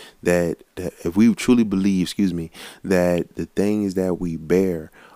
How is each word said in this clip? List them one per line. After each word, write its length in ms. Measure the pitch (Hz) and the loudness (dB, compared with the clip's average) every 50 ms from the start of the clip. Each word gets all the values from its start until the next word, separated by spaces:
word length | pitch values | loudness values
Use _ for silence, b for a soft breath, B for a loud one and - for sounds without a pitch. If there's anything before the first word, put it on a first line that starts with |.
| B B B B | B B B B
that, 400 | - 87 87 87 85 82 - - - _ _ | -2 0 0 2 2 0 -4 -6 -10 _ _
that 180 | - 90 82 - - - | -10 -10 -10 -10 -6 -8
if 100 | 87 85 | -4 2
we 180 | 101 113 117 98 | 4 4 4 4
truly 300 | - - - 127 120 113 | 2 2 2 4 4 4
believe, 400 | 104 98 98 95 101 98 90 87 | 2 0 0 0 2 2 0 0
excuse 300 | - - - 101 95 85 | -2 -2 -2 -2 0 0
me, 180 | 85 82 82 B B B B B B B | -4 -8 -10 B B B B B B B
that 520 | 90 95 90 87 87 87 85 - - - | 0 2 2 4 2 2 0 -2 -4 -6
the 100 | - 85 | -10 -10
things 480 | - - - 98 104 107 107 104 98 90 | -8 -4 -2 0 0 0 0 -2 -2 -2
that 220 | 92 92 92 90 | -2 -2 -2 -2
we 200 | - 90 85 82 | -2 -4 -6 -6
bear 560 | 76 80 78 87 92 98 92 87 80 78 73 B B B B B | -8 -2 0 2 2 2 2 -2 -4 -8 -12 B B B B B